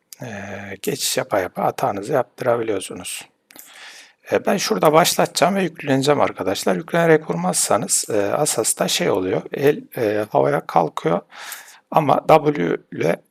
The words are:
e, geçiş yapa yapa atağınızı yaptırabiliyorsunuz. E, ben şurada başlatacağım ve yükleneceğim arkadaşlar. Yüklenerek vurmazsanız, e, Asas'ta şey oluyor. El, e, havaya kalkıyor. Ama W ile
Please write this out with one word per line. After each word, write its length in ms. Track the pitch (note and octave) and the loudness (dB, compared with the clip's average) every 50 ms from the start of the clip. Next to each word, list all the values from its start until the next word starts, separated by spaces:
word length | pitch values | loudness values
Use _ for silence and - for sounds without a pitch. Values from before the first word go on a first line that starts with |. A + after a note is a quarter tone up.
| _ - - - | _ -20 -18 -16
e, 60 | C3+ A#2+ A2 G2+ G2 G2+ G2+ - G2 G2+ G2 F#2+ | -14 -12 -12 -12 -12 -12 -12 -12 -12 -12 -12 -8
geçiş 360 | - - - C3+ - - - - | -6 -6 -4 -4 -4 -4 -2 -4
yapa 220 | B2 - G#2+ G2+ | -4 -2 -2 -2
yapa 240 | F#2 F2+ - - - | -2 -2 -4 -4 -4
atağınızı 500 | D3+ - - - B2+ G#2 G2 G2 A2+ D#3 | -4 -2 -2 -4 -4 -4 -4 -6 -2 -2
yaptırabiliyorsunuz. 1120 | C3+ A#2+ _ _ - B2+ B2+ A#2 A#2+ A2+ A2 G#2 F#2+ - - - - - - - - - - _ _ _ _ - - - - - - - - - - - - _ _ _ - | -2 -2 _ _ -6 -2 0 0 0 0 -2 -4 -4 -6 -8 -12 -12 -12 -12 -12 -12 -14 -18 _ _ _ _ -20 -20 -20 -20 -20 -20 -20 -20 -20 -20 -20 -20 _ _ _ -2
E, 140 | - G2 - | -2 -2 0
ben 120 | - - F#3+ | 0 0 0
şurada 360 | - - A3 F#3 F3 D#3+ D3+ | 0 -2 0 2 4 6 6
başlatacağım 600 | D#3+ F3 - - - F3+ - - - - F3 G3 | 6 4 4 2 0 0 0 2 2 2 2 2
ve 80 | G3 F#3+ | 2 -2
yükleneceğim 580 | E3 - - - C3+ C3+ C3+ C3+ C#3 D3 B2+ | -2 -4 -6 -2 0 0 2 4 2 4 4
arkadaşlar. 540 | G#2 F#2+ - - - - G3 - - G#3 F#3+ | 2 0 0 -4 -4 -4 -2 -2 0 0 0
Yüklenerek 540 | F3 E3 - - E3+ E3+ E3 D#3+ D#3 D#3 - | -2 -2 -2 0 2 4 4 4 4 2 0
vurmazsanız, 760 | E3+ E3+ F3 F#3 F3 - - - G3 - - G3+ - - - - | -4 -2 -2 -2 -2 0 0 2 2 0 0 0 -2 -2 -2 0
e, 120 | A2+ G#2 | 0 0
Asas'ta 680 | G2+ G2+ - - D3+ D3+ - - A2 - - - E3+ F3+ | 0 0 0 0 0 0 0 0 0 -2 0 -2 -2 0
şey 220 | - - F3 E3 | 0 0 0 0
oluyor. 320 | A#2+ G2 F#2+ F#2 G#2 D3 - - - | 0 0 0 0 -2 -4 -4 -6 -6
El, 300 | - C#3 C#3+ D3+ - - - - C3+ | 0 2 2 2 0 -4 -12 -6 -2
e, 280 | A#2+ G#2 G#2+ G#2+ G#2+ G#2+ | -2 0 0 -2 -2 0
havaya 340 | - C#3+ C3+ C#3 C#3+ D#3+ - | 0 2 2 2 0 -2 -2
kalkıyor. 560 | - - - - D3+ - - - D#3 E3+ F3 - _ - - - - - - - - - - _ - | 0 2 2 2 2 -2 -4 -2 -2 -2 -2 -4 _ -18 -18 -16 -14 -16 -16 -18 -20 -20 -20 _ -2
Ama 340 | - - D#3 C3+ C#3+ - - - | 0 0 2 2 2 2 4 4
W 500 | D3 D#3+ C#3+ D3+ D3 D3 - - - - - - | 4 6 6 2 0 0 0 -2 -2 -4 -6 -10
ile 300 | - - - E2 - - _ _ | -8 -2 -2 0 -2 -2 _ _